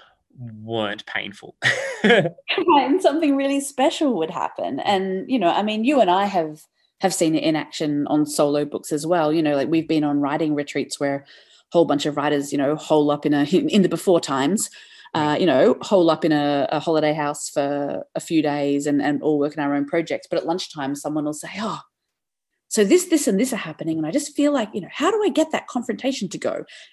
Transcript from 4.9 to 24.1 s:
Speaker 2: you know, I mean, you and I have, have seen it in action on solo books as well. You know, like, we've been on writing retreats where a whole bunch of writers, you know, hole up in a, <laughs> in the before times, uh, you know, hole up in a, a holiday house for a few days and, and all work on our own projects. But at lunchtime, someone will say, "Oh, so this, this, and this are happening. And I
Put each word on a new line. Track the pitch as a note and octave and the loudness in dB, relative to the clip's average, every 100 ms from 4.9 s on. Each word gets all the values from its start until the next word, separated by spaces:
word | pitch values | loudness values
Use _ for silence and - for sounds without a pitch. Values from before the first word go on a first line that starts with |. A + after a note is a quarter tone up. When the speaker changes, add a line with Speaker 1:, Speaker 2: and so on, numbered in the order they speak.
| G3 F#3+ F#3+ - | 0 0 -4 -2
Speaker 2:
you | B3+ | 0
know, | E3+ | 2
I | - | 2
mean, | G#3+ G#3+ | 0 0
you | A#3 C#4+ | 2 4
and | F#3+ | 4
I | F#3 G3+ | 4 2
have, | F#3+ D#3 D3+ - _ _ _ | 0 -2 -6 -18 _ _ _
have | F#3+ | -2
seen | - D#3+ | 2 2
it | D#3 | 2
in | D#3+ D#3 | 2 0
action | C#3+ - D#3 D3 C#3+ | -4 -6 -2 -2 0
on | D3+ | 2
solo | D3 - D3 D3 | 2 2 2 2
books | D3 - - | -2 -6 -6
as | D3+ D#3+ | -4 0
well. | F3 D3+ | 0 2
You | D#3+ | 2
know, | D3+ C#3+ | 2 0
like, | C#3+ | 0
we've | E3 D#3 | 0 0
been | D#3+ | 0
on | D3 C#3+ | 0 0
writing | C#3+ D#3 D#3+ | 0 0 -2
retreats | D3 C#3+ C#3+ - - | -2 -4 -6 -6 -4
where | C#3+ C#3 | -4 -4
a | - - _ _ _ | -8 -20 _ _ _
whole | F3 D3 | 2 4
bunch | C#3 D3+ | 2 0
of | C#3+ | -2
writers, | D3 C#3+ C#3+ | 0 0 -2
you | C#3+ | -2
know, | C#3 D#3 | -2 -2
hole | - D#3 D3 | 2 4 4
up | D3 D3+ | 2 0
in | |
a, | D3 | 0
<laughs> | D3 | 2
in | F3+ B2+ G3+ | 2 2 4
the | E3+ | 2
before | E3 - E3+ | 2 2 2
times, | - C3+ C#3+ G#3 - - - - - | 2 -2 0 0 -4 -10 -20 -20 -8
uh, | E3 D3+ C#3+ | -2 0 2
you | F3 | 4
know, | C3 G3+ B3+ | 4 4 2
hole | - G3 E3 | 2 4 4
up | D#3 | 2
in | E3 | 2
a, | D3+ C#3+ C#3 - | 2 2 0 0
a | D3+ | -2
holiday | D#3 D#3 D3+ | 0 0 2
house | D#3 D3 D3+ - | 0 -4 -6 -6
for | D3+ C#3+ C#3+ C#3+ - - | -4 -2 -2 -4 -6 -8
a | - | -10
few | - D#3+ | -4 -2
days | D3 D3 C#3+ C#3+ D3 | 0 0 0 0 0
and, | C#3+ | 0
and | D3 C#3+ | 0 0
all | D#3 D3+ | 0 0
work | C#3+ D3+ | 0 -2
on | |
our | C#3+ | -2
own | C#3+ | -2
projects. | C#3+ E3+ E3 C#3+ - | -2 -2 -2 -6 -4
But | E3 | -4
at | C3 | -2
lunchtime, | F3+ - D#3 C3+ | -4 -6 -8 -6
someone | C#3+ D3 D3+ | -6 -6 -4
will | D3 | -4
say, | D3+ E3 F#3+ | -6 -10 -8
"Oh, | G#3+ D3+ - _ _ _ _ _ _ _ _ | -8 -8 -14 _ _ _ _ _ _ _ _
so | - | 0
this, | G3 F4+ F4+ | 4 4 4
this, | D#4+ C4+ | 0 2
and | G3 | 0
this | B3+ | 0
are | G3+ | -2
happening. | D#3+ D3+ D#3+ D#3+ | -8 -8 -4 -2
And | |
I | D3+ | -2